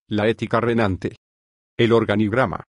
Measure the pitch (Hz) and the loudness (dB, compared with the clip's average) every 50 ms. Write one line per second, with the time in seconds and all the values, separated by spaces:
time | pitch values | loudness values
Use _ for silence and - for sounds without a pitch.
0 | _ - 113 104 104 110 110 - 117 104 - 113 110 120 117 113 113 98 95 90 | _ -6 -4 0 0 0 0 -2 -2 -2 -2 0 0 0 0 2 0 0 -2 -4
1 | - - - - _ _ _ _ _ _ _ _ _ _ _ - 120 113 117 117 | -6 -8 -10 -12 _ _ _ _ _ _ _ _ _ _ _ 0 2 4 4 4
2 | 107 104 101 104 107 101 101 123 127 101 78 - - _ _ | 2 2 0 0 0 0 0 0 -2 -2 -4 -8 -12 _ _